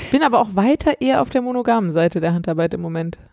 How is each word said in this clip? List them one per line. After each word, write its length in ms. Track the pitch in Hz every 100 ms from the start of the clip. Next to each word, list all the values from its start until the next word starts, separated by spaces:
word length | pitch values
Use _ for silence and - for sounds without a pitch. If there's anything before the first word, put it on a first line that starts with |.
Ich 80 | -
bin 100 | 277
aber 160 | 294 233
auch 160 | 214
weiter 460 | 190 226 311 311 -
eher 200 | 262 262
auf 80 | 254
der 140 | 262
monogamen 480 | 247 247 240 226 180
Seite 300 | 160 170 170
der 120 | 160
Handarbeit 380 | 170 170 160 165
im 80 | 175
Moment. 380 | 170 165 165 - -